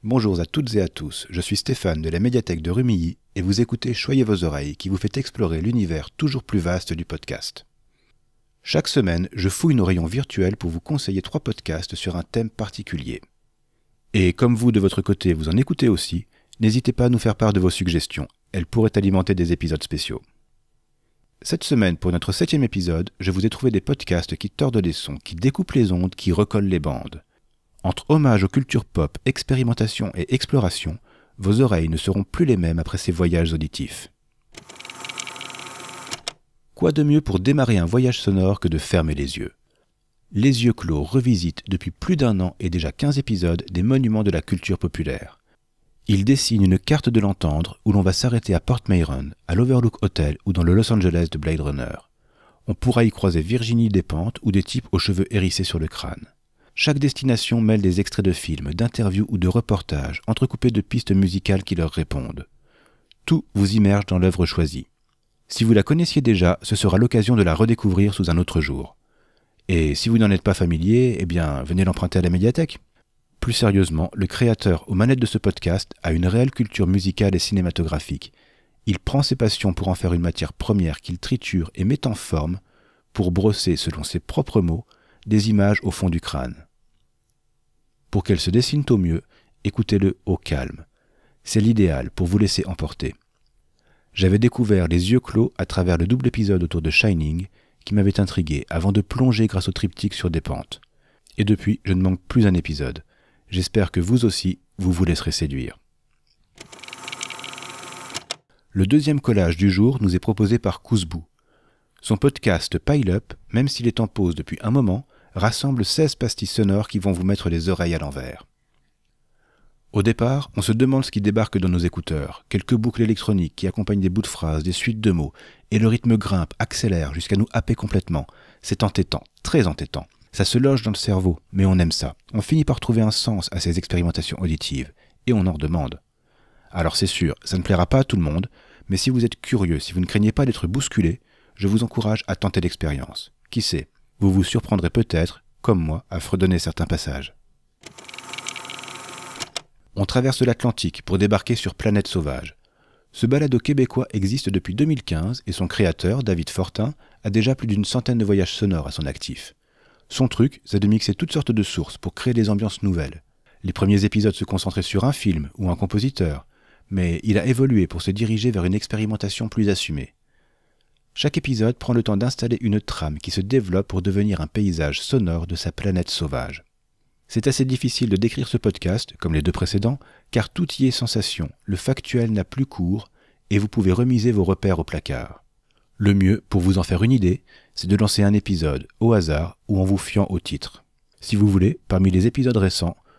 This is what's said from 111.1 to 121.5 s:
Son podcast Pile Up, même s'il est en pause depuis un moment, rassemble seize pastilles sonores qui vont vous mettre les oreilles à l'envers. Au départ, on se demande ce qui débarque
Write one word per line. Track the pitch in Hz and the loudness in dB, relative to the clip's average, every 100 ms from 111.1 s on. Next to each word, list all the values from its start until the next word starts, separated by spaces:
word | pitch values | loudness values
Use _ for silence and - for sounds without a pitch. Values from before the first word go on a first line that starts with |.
| 80 78 _ _ _ _ _ _ _ | -8 -12 _ _ _ _ _ _ _
Son | - 107 | -4 2
podcast | 143 - - 87 - 92 | 2 0 0 0 0 -4
Pile | - 147 107 | 0 0 2
Up, | 92 - - - | 0 -4 -18 -6
même | 113 135 | -2 -2
s'il | - 120 | 0 -2
est | - | 0
en | 113 | -4
pause | - 92 | 0 -2
depuis | 80 - - | -2 -8 -8
un | 107 | 0
moment, | 131 117 95 139 _ _ | 2 2 0 -4 _ _
rassemble | - 101 - 139 131 104 | -2 0 0 -2 -2 -2
seize | - 156 | 0 0
pastilles | - 123 - 101 | 0 -6 -4 -6
sonores | - 104 98 104 | 0 2 2 -2
qui | 104 | -2
vont | 95 | -2
vous | 90 | 0
mettre | 92 101 - | 0 0 -2
les | 82 82 | -2 -2
oreilles | 90 87 | -2 -2
à | 82 | -2
l'envers. | 73 69 123 - - _ _ _ _ _ _ _ _ _ _ _ _ _ _ | -4 -8 -10 -14 -18 _ _ _ _ _ _ _ _ _ _ _ _ _ _
Au | 107 | 0
départ, | 98 113 117 135 139 | 2 2 0 0 -4
on | - | -6
se | 98 | -2
demande | 110 127 135 | 2 2 2
ce | 131 | 0
qui | - | 0
débarque | 101 104 107 | 0 2 0